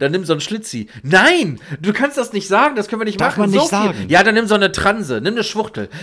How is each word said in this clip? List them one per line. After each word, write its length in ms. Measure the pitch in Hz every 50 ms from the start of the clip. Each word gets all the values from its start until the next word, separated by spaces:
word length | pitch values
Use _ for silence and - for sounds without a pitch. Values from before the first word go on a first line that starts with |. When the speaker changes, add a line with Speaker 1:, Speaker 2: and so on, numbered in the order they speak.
Speaker 1:
Dann 100 | 135 139
nimm 140 | 156 185 190
so 80 | 156 160
einen 80 | 151
Schlitzi.“ 480 | 143 - 208 220 214 - - 117 104 107 - 117 -
Nein, 560 | 135 175 190 226 302 359 349 277 165 131 110 - - 147 -
du 120 | 160 196 208
kannst 260 | - 262 285 277 277
das 140 | 240 - -
nicht 160 | 202 - 180
sagen, 260 | 190 214 254 294 285
das 140 | 226 202 -
können 120 | - 220
wir 40 | 220
nicht 160 | 214 202 190
Speaker 2:
Darf 160 | 226 262 -
Speaker 1:
machen. 60 | 208 208
Speaker 2:
man 80 | 202
nicht 100 | 196 233
Speaker 1:
So 80 | 302 330
viel. 100 | - 202
Speaker 2:
sagen. 280 | 214 202 175 - 98 92
Speaker 1:
Ja, 160 | 156 175 196
dann 100 | 226 214
nimm 140 | 220 233 202
so 80 | 214
eine 160 | 208 196 190 -
Transe, 480 | - 156 190 208 226 202 143 127 110 113
nimm 120 | 175 220
eine 100 | 240 208
Schwuchtel. 440 | - - 214 214 214 - - 208 190 - 156